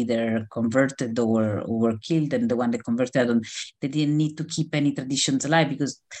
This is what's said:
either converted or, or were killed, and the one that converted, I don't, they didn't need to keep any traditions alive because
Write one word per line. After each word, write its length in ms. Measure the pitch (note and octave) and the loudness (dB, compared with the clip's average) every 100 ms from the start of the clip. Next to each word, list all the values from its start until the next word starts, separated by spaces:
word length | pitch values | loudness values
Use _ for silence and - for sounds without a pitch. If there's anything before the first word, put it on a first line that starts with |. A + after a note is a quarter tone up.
either 440 | A#2 A2+ A2+ A2+ A2 | 0 0 0 -2 -4
converted 680 | - A2+ C3 C3+ - B2+ A2+ | -2 0 2 2 0 -4 0
or, 420 | A#2 A2+ G#2+ G2+ | 2 2 2 0
or 180 | - A2+ | -2 0
were 200 | A2+ A2 | 0 0
killed, 340 | - E3 D3 | 0 0 2
and 160 | C3 A#2 | 0 0
the 60 | A#2+ | 0
one 140 | A#2+ | 0
that 120 | A#2 | -2
converted, 320 | - A#2 B2+ C3+ | -2 -2 0 2
I 80 | |
don't, 220 | A#2+ A#2 G#2+ - - - | 2 2 0 -8 -12 -8
they 80 | C#3+ | -4
didn't 280 | D3 D3 D3+ | 0 2 2
need 200 | D3+ D3+ | 0 -2
to 60 | |
keep 300 | D#3+ - D#3 | -6 -4 -2
any 180 | D3+ D3 | 0 0
traditions 520 | C#3 C3 C3+ - C3+ | 0 -2 -2 0 0
alive 240 | C#3 E3 D3 | 2 2 2
because 340 | C3 C#3 - _ - | 0 -4 -6 _ -20